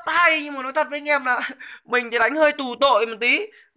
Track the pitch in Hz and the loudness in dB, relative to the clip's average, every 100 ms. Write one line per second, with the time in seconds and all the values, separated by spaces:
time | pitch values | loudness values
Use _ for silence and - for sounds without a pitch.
0 | - 330 339 320 294 277 262 277 254 294 | 0 2 4 2 -4 -8 -6 -2 -2 -4
1 | 294 285 254 247 - 269 - - - 240 | -2 0 0 -4 -4 -10 -18 -20 -4 -2
2 | 233 233 226 302 302 294 262 226 285 214 | 0 0 2 4 2 2 -6 0 4 4
3 | 226 214 240 294 415 - _ | 0 -2 0 0 -2 -14 _